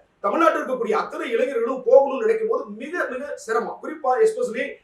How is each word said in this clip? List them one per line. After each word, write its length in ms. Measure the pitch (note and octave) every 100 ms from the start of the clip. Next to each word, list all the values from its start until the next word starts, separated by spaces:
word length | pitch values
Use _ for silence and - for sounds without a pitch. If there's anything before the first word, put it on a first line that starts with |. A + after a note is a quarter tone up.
| _ _
தமிழ்நாட்டில் 420 | G3+ D4 D#4+ -
இருக்கக்கூடிய 280 | B3+ B3 A3
அத்தனை 400 | G#3+ - C#4 C#4
இளைஞர்களும் 520 | A3+ C#4 A#3+ A#3+ C4 A3+
போகணும்னு 320 | C4+ C#4 B3+
நினைக்கும் 300 | A3 A3 A3
போது 160 | C4+ A3 G#3
மிக, 300 | D#4 F4 -
மிக 260 | B3+ - -
சிரமம். 420 | A3 - G3+ -
குறிப்பா 240 | - D#4 B3+
especially 640 | B3 - B3 B3 A#3 C#4 -